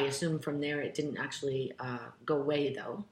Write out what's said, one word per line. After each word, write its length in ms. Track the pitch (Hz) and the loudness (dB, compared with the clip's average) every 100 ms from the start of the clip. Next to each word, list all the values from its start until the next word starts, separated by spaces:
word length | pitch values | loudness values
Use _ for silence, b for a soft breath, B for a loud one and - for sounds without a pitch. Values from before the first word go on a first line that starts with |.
| 139 | 4
assume 340 | 135 170 156 | 2 2 0
from 200 | 151 147 | 0 0
there 220 | 147 147 | 0 0
it 140 | 120 - | 0 0
didn't 220 | 151 120 | -2 -2
actually, 540 | 139 - 143 135 131 - | -4 -4 -2 0 -2 -4
uh, 200 | 127 123 117 - 123 | -4 -4 -8 -8 0
go 120 | 151 | 2
away, 360 | 139 147 139 | 4 2 2
though. 320 | - - 160 - | 0 -4 -6 -8